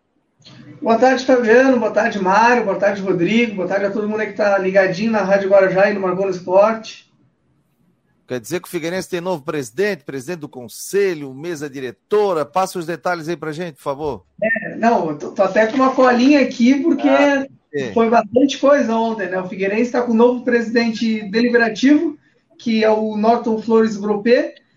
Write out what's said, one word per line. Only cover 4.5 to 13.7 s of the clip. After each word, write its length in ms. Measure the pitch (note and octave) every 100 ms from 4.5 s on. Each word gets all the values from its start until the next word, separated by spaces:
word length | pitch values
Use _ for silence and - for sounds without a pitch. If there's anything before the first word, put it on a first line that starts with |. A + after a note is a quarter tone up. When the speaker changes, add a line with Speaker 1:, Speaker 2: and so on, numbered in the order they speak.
| G3
Speaker 1:
ligadinho 540 | F#3+ F#3+ F#3+ E3+ A3+
na 100 | A3
Rádio 280 | F#3 G3 G3
Guarujá 400 | G3 F#3 F3+ G#3
e 40 |
no 80 | G3+
Marcou 240 | F#3 F3+ G3
no 60 |
Esporte. 800 | F3 F3+ F#3 G#3+ A3 - - _ _ _ _ _ _ _ _ _ _ _ _ -
Speaker 2:
Quer 120 | C3+
dizer 200 | A2 F3
que 80 | -
o 40 |
Figueirense 380 | F3 D#3+ F#3 F3
tem 120 | F3+
novo 220 | F3 F3
presidente, 600 | C#3+ D#3 B2 B2 G#3 F3
presidente 360 | - C3+ B2+ F3
do 100 | C#3+
conselho, 840 | C3 A#2 - - G3 G3 D#3+ C#3
mesa 360 | C3 E3+ D#3 D3
diretora. 760 | C3+ B2+ G#2+ - G#3 G#3 E3 D3
Passa 320 | F#3 F#3+ F#3
os 80 | D#3+
detalhes 440 | E3+ F#3 E3+ D#3
aí 80 | E3+
pra 140 | D#3
gente, 220 | D3+ F3+